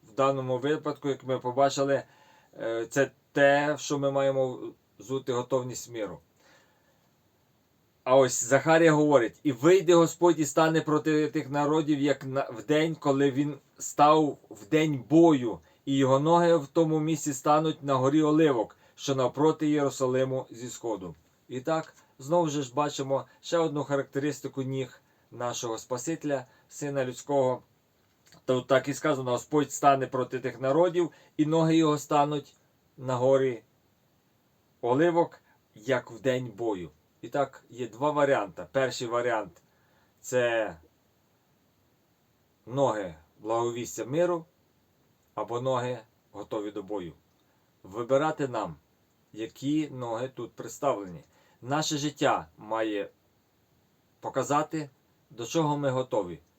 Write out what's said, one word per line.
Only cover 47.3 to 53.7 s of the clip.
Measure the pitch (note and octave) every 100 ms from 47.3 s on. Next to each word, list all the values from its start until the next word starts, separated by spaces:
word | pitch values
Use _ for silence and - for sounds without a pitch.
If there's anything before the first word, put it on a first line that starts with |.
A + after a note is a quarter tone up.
| _ _ _ _ _
Вибирати | F#2+ G2+ A#2 C3+ D#3 D#3 C#3
нам, | A#2 F#2+ D2+ _ _ _ _ _
які | G#2+ A2+ - C3+ D3+ D3
ноги | B2+ A#2+ A2+ C3
тут | - A2+
представлені. | - A#2+ - C#3+ G#2+ G2 E2 - _ _ _
Наше | A#2 C#3+ D#3 D3+
життя | D3 - C#3 G#2 D#2+ _
має | G#2+ A2+ A2+ G#2 G2 _ _ _ _ _ _